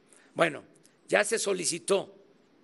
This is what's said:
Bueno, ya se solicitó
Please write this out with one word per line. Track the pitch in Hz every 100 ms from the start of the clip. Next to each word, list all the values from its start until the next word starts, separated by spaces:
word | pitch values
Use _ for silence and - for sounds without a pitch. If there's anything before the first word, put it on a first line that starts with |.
| _ - -
Bueno, | - 165 131 - _ - _ -
ya | 185
se | 208 220
solicitó | 196 190 165 165 - 190 147 - - _ _ _